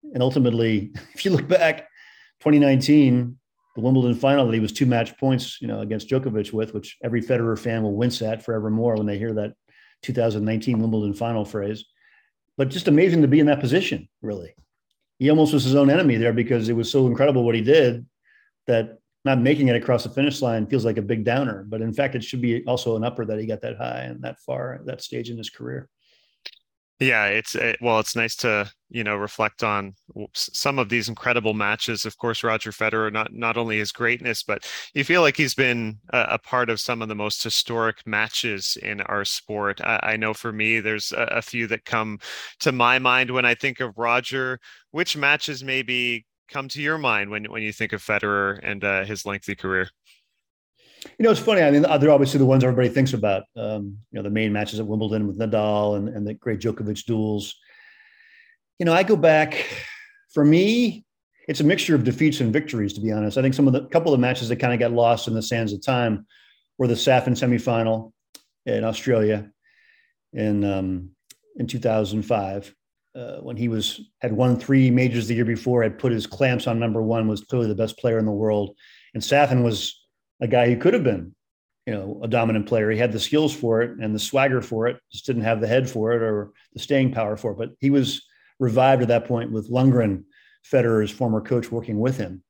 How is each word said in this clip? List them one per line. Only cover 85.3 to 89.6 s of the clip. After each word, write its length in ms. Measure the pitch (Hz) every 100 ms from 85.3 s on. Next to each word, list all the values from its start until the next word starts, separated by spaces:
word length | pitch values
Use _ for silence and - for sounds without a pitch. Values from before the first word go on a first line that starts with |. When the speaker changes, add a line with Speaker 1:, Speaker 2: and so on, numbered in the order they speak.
| 120
Speaker 1:
have 180 | 110 110
the 60 | 110
head 200 | 127 131
for 260 | 113 110
it 100 | 120
or 300 | 113 104 104 _ _
the 60 | -
staying 320 | - 139 131
power 260 | 113 107 107
for 140 | 117
it. 60 | 98
But 140 | 113 -
he 120 | 135
was 340 | 139 123 - _ _ _ _
revived 440 | 127 117 131 131
at 60 | 120
that 160 | 117 -
point 260 | 117 117
with 180 | 110